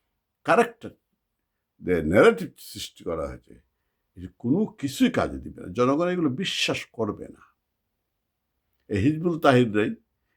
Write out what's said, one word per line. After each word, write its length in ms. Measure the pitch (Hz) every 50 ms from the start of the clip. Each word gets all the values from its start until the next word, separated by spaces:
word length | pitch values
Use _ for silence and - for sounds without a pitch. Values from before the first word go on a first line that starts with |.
| _ _ _ _ _ _ _ _
ক্যারেক্টার, 480 | - - 165 226 233 - - _ - 107 - _ _ _ _ _ _ _ _ _ _ _ _ _ _ _ _ -
যে 220 | 90 87 90 85
ন্যারেটিভ 480 | 76 78 87 - 160 233 220 - 175 127 - -
সৃষ্টি 460 | - - - - - - - - -
করা 240 | - 82 80 73 67
হয়েছে, 320 | 65 62 _ - 58 58 _ _ _ _ _ _ _ _ _ _ _
এটা 100 | 92 87 92 - _
কোনো 280 | - 117 143 196 220
কিছুই 440 | - - - - 139 - - 262 -
কাজে 280 | - 110 85 - 71 65
দিবে 220 | 64 - - -
না। 120 | - 92
জনগণ 360 | 90 113 123 131 139 156 175 180
এগুলো 220 | 180 180 165 139
বিশ্বাস 560 | 127 156 190 - - - - 247 240 - - -
করবে 360 | _ - 110 101 - - - 78
না। 120 | - - - _ _ _ _ _ _ _ _ _ _ _ _ _ _ _ _ _ _ _ _ _ _ _ _ _ _ _ _ -
এই 100 | 104 95
হিজবুল 400 | 101 147 156 156 170 175 165 156
তাহিররাই, 560 | 156 147 131 123 123 110 98 104 107 - - - _ _ _ _ _ _ _